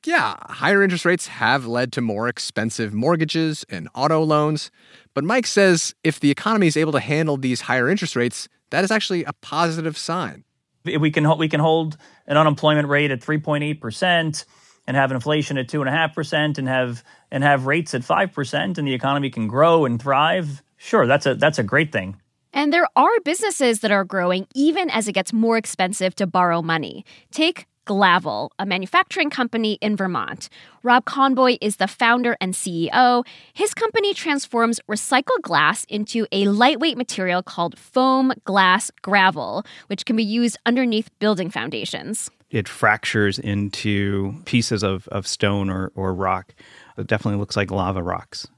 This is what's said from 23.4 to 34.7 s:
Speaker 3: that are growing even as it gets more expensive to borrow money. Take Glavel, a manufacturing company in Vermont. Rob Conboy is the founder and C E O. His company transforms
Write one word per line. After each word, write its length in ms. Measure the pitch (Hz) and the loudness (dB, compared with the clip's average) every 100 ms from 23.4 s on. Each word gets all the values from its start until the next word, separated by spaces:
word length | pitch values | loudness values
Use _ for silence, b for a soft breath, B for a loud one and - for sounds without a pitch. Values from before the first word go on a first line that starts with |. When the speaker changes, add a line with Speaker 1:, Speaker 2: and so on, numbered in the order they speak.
| 427 - 240 220 | -2 0 0 2
Speaker 3:
that 100 | 220 | 0
are 120 | 202 | 0
growing 440 | 190 196 180 185 190 262 | 0 -2 0 -2 -4 0
even 340 | 294 330 349 | 2 2 -2
as 180 | 220 208 | -2 -2
it 40 | |
gets 200 | 277 - | -2 -2
more 240 | 226 226 226 | 0 2 2
expensive 600 | 214 - 185 202 185 - | -2 -4 -2 0 -4 -2
to 100 | 190 | -2
borrow 380 | 180 175 170 | 2 2 2
money. 420 | 160 165 107 - - b b | 0 -2 -4 -12 -18 b b
Take 380 | - 320 - - _ - | -2 0 -2 -16 _ -4
Glavel, 680 | 202 190 180 160 104 127 - | 2 4 4 2 -6 -6 -6
a 60 | 196 | -4
manufacturing 680 | 180 190 339 381 392 294 | -4 0 0 0 -2 -2
company 420 | 277 240 233 214 208 | -2 -2 -2 -2 -2
in 140 | 208 208 | -2 -2
Vermont. 540 | 190 170 98 - - B B B | -2 -2 -6 -10 -16 B B B
Rob 200 | 240 247 - | 2 2 2
Conboy 520 | 285 269 262 254 247 | 0 2 4 2 2
is 160 | 214 - | -2 -2
the 100 | 190 | -4
founder 500 | - 233 247 240 226 | 0 2 2 0 -2
and 160 | 185 185 | -4 -6
C 300 | - 170 165 | -6 -4 0
E 40 | |
O. 300 | - 247 247 247 B B | 4 4 4 -2 B B
His 200 | - 415 | -4 -4
company 400 | - 453 440 403 | 0 -2 0 -2
transforms 680 | - 330 285 - 233 233 | -2 -2 -4 -2 0 0